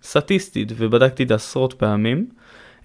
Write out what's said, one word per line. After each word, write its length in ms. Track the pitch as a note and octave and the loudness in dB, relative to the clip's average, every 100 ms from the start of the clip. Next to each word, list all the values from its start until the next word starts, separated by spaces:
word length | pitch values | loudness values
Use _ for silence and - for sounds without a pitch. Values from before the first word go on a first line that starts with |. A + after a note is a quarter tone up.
סטטיסטית, 680 | - D3+ - G3 - E3+ G#2+ A2+ | -2 -2 0 -2 -2 -6 -6 -4
ובדקתי 480 | A2+ A#2+ C3 C3 | 0 4 4 2
את 40 | B2+ | 0
זה 80 | A2 | 0
עשרות 380 | - C3 C3 | -2 -4 -4
פעמים, 540 | - G#2+ G#2 A2+ C#3 A#3+ - - - - _ | -2 0 0 0 -2 -4 -10 -20 -20 -20 _